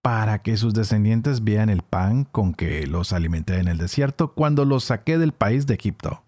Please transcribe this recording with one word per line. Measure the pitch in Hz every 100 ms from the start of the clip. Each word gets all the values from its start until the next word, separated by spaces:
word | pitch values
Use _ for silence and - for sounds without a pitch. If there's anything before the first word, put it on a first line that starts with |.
para | 127 113 110 104
que | - 110
sus | 113
descendientes | 110 104 107 104 113 143 127
vean | 107 104 110
el | 92
pan | - 92 95 123
con | 139 - 95
que | 78 82 76 71
los | 85 90
alimenté | 90 82 82 80 92
en | 90
el | 82
desierto | 90 - 139 - 160
cuando | - 151 147
los | 139 135
saqué | - 113 - 165
del | 160
país | - 101 127 139
de |
Egipto. | 104 104 - - -